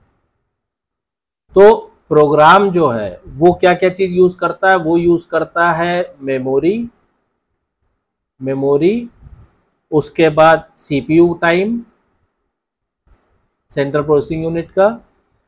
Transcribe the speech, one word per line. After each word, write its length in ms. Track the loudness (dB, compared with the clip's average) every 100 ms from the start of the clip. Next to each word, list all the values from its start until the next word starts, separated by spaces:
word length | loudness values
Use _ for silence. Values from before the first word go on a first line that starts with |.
| _ _ _ _ _ _ _ _ _ _ _ _ _ _ _
तो 220 | 4 6 4 -4 _ -2
प्रोग्राम 600 | 2 2 4 4 4 2
जो 180 | 0 -2
है 300 | -2 -8 -12 -16
वो 260 | 0 0
क्या 200 | 2 0
क्या 160 | 0 -2
चीज़ 220 | -2 -2
यूज़ 260 | 0 0 0
करता 320 | -8 -2 0
है, 60 | 0
वो 200 | 0 0
यूज़ 300 | 0 -2 -2
करता 440 | -6 -4 -2 -2
है 420 | -2 -4 -4 -6 -10
मेमोरी, 680 | -6 -4 -2 -2 -2 -4 -8 _ _ _ _ _ _ _ _ _ _ _ _ _ _ -12
मेमोरी, 680 | -8 -4 -2 0 0 -2 -8 _ -20 -20 _ _ _ _ -6
उसके 380 | -4 -4 -2 0
बाद 360 | 4 4 2 -2 -18
सीपीयू 560 | -8 -6 0 2 2 0
टाइम, 400 | -2 -2 -2 -6 -12 _ _ _ _ _ _ _ _ _ _ _ _ _ _ _ _ _ _
सेंट्रल 300 | -6 -4 -4
प्रोसेसिंग 400 | 0 -2 -2 -6
यूनिट 280 | -6 -8 -6
का, 280 | 0 0 -2 _ _ _ _